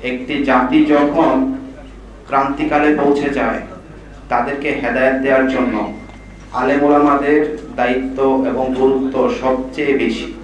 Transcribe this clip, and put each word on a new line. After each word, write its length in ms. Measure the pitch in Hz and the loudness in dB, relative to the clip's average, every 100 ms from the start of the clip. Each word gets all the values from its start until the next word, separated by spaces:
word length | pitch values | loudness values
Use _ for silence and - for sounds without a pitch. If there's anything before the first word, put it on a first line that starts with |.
| 127 | -6
একটি 240 | 127 - 143 131 | -6 -6 -4 0
জাতি 280 | 131 127 156 151 | 2 4 4 4
যখন 480 | 147 147 165 - 262 - - - - - - - - - | 4 4 2 2 2 0 -4 -10 -16 -18 -20 -20 -20 -2
ক্রান্তিকালে 640 | 139 139 143 151 147 151 147 | 0 0 -2 0 2 4 4
পৌঁছে 280 | 139 143 127 127 | 2 2 0 -2
যায়, 240 | 113 110 - - - - - - - | -2 -4 -8 -16 -18 -20 -18 -20 -2
তাদেরকে 380 | 120 127 143 147 135 | -2 -2 -4 -4 -2
হেদায়েত 340 | 123 123 131 131 | -2 0 2 2
দেওয়ার 220 | 135 135 131 | 2 2 2
জন্য 220 | 127 120 107 104 - - - - - - 123 | 0 -2 -2 -4 -8 -16 -18 -20 -20 -10 -4
আলেম 220 | 131 139 | 0 2
ওলামাদের 580 | 143 147 147 139 143 151 - - - - | 4 4 4 2 4 2 2 -4 -10 -2
দায়িত্ব 440 | 123 127 131 135 135 135 131 | 0 0 -4 0 2 2 0
এবং 160 | 120 127 131 | -2 -2 2
গুরুত্ব 360 | 135 135 131 131 120 - | 2 2 0 0 0 0
সবচেয়ে 520 | 127 131 - - 139 139 | 0 -2 -4 -4 0 2
বেশি। 240 | 117 110 - - | 0 -2 -8 -12